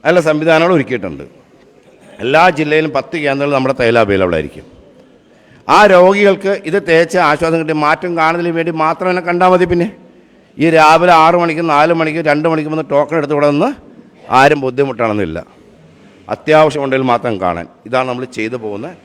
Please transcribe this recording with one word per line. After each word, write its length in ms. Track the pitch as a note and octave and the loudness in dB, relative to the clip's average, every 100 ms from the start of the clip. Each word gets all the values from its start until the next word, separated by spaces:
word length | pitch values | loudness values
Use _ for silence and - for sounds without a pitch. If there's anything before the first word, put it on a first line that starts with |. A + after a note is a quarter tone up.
അതിനുള്ള 200 | - F3+ D#3 | 2 2 2
സംവിധാനങ്ങൾ 460 | D3+ D#3+ D#3+ E3+ F3 | 0 2 2 2 0
ഒരുക്കിയിട്ടുണ്ട്. 480 | A#2+ B2 F#2 C#2+ C#2 _ _ _ _ _ _ _ - - | -2 -6 -8 -12 -16 _ _ _ _ _ _ _ -20 -10
എല്ലാ 180 | A#2 D3+ F3+ D3+ | -2 2 2 2
ജില്ലയിലും 320 | D3+ D#3 D#3 C3+ | -2 0 0 -4
പത്ത് 200 | B2+ E3+ | -6 -6
കേന്ദ്രങ്ങളിൽ 300 | C#3+ C#3 C#3+ C#3 | -4 -4 -2 -2
നമ്മുടെ 160 | C3 C3+ | -2 0
തൈലം 200 | A#2+ A#2 | 2 2
അവൈലബിൾ 300 | G#2 G2 F2+ E2 | 2 0 0 -2
ആയിരിക്കും. 280 | D2 D2+ - - _ _ _ _ _ _ _ _ - E3 | -6 -14 -20 -20 _ _ _ _ _ _ _ _ 2 4
ആ 20 | G#3 | 6
രോഗികൾക്ക് 580 | F3+ F#3 G3+ G3+ G3 G3 G3 D#3 | 6 6 4 2 0 -4 -6 -4
ഇത് 100 | F#3+ E3+ | -6 0
തേച്ച് 300 | E3 E3+ F#3+ D#3 | 0 2 0 0
ആശ്വാസം 280 | D3+ E3 E3 | 0 -2 -2
കിട്ടി 140 | D#3 D#3 D3+ | -2 -2 0
മാറ്റം 260 | D#3+ F3+ E3+ | -2 -4 -2
കാണുന്നതിന് 340 | D#3+ E3+ E3+ E3 | -2 -2 -4 -4
വേണ്ടി 140 | E3 D#3+ | -4 -2
മാത്രം 240 | D#3 D#3+ F#3 | -4 -2 -4
എന്നെ 100 | F3+ F3 | -4 -4
കണ്ടാൽ 220 | F3 F#3 | 0 2
മതി. 140 | F3+ F3+ | 2 2
പിന്നെ 160 | F3 F3 - - _ _ _ _ - | 0 -2 -8 -20 _ _ _ _ -4
ഈ 40 | D#3+ D#3+ | 0 4
രാവിലെ 360 | D#3 D#3+ F3+ E3 | 4 4 4 4
ആറ് 120 | D#3+ F3 | 4 2
മണിക്ക്, 200 | E3+ D#3+ E3+ | -2 -4 -2
നാല് 180 | C#3+ D#3 E3 | 0 2 0
മണിക്ക്, 200 | D#3 D#3 D#3 | -2 -2 -2
രണ്ട് 160 | D3 D#3+ | 0 0
മണിക്ക് 180 | D#3+ D3+ | -2 -4
വന്ന് 140 | D#3+ D3+ | -8 -2
ടോക്കൺ 240 | C#3+ C#3+ D#3+ | -2 -2 -4
എടുത്ത് 140 | C#3+ D3 | -2 0
ഇവിടെ 120 | D3 | 0
നിന്ന് 160 | C#3+ A3+ C#4+ - - - _ - B2+ | 0 -4 -6 -18 -20 -20 _ -2 2
ആരും 180 | C3+ D3 | 2 2
ബുദ്ധിമുട്ടാണെന്നില്ല. 760 | C3 B2+ C#3 A#2 A#2 G#2 F2 D#2+ - _ _ _ _ _ _ _ - | -2 -2 -4 -2 -4 -2 -4 -8 -14 _ _ _ _ _ _ _ -12
അത്യാവശ്യമുണ്ടെങ്കിൽ 720 | A2 - D#3 D#3 D3 C#3 C3 C3 | -10 2 4 4 0 -4 -2 0
മാത്രം 220 | A#2+ A#2+ G2+ | -2 -2 -4
കാണാൻ. 220 | F#2 E2+ E2+ _ A2 | -4 -4 -10 _ -6
ഇതാണ് 180 | B2+ C3 | -4 -4
നമ്മൾ 140 | B2 B2+ - | -8 -10 -8
ചെയ്തു 180 | A2 B2 | -8 -8
പോകുന്ന 240 | A2 G2+ C#3+ F3 | -10 -10 -12 -18